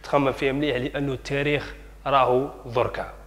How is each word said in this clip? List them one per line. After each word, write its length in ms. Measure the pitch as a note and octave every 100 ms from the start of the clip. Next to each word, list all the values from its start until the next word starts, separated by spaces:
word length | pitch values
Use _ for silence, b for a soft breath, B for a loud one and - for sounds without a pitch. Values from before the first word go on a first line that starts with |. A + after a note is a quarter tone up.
تخمم 300 | - C#3+ C3+
فيه 200 | B2 C#3
مليح، 240 | C3+ D3 B2
لأنه 360 | C3+ C#3+ C#3+
التاريخ 640 | B2+ - C#3 C#3+ C#3+ - - - - C#3
راهو 420 | C#3 B2 B2+ C#3 - B2+
دركا. 400 | A#2 A#2 - F#2+ -